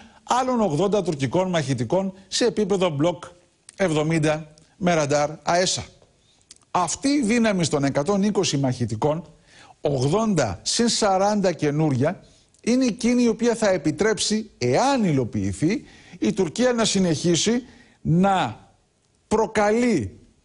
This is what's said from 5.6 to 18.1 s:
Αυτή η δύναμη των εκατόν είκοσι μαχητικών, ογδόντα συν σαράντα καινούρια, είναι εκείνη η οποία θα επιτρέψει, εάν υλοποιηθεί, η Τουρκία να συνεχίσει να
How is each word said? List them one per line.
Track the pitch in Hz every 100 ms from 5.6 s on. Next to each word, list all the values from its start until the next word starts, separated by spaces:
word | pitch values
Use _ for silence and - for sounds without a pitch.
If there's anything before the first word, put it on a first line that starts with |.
| 185 - - - _ _ _ _ _ - _
Αυτή | 175 175 - 269
η | 294
δύναμη | 214 240 226 190 160
των | 147
εκατόν | 139 139 147 202
είκοσι | 208 208 175 139
μαχητικών, | 135 123 120 110 147 156 - - _ - - -
ογδόντα | 156 139 135 190 220 180 117 90
συν | - - 233
σαράντα | - 208 190 202 214 185
καινούρια, | 170 151 147 156 131 147 190 - _ _ _
είναι | - 254
εκείνη | 254 185 226 247
η | 240
οποία | 220 233
θα | 226 214
επιτρέψει, | 185 151 151 208 208 - 214 220 _
εάν | 123 143 254 277
υλοποιηθεί, | 196 139 113 113 98 95 151 233 - - - -
η | 214
Τουρκία | 185 175 - 247
να | 240
συνεχίσει | 220 196 185 151 170 170 - 240 - - - _
να | -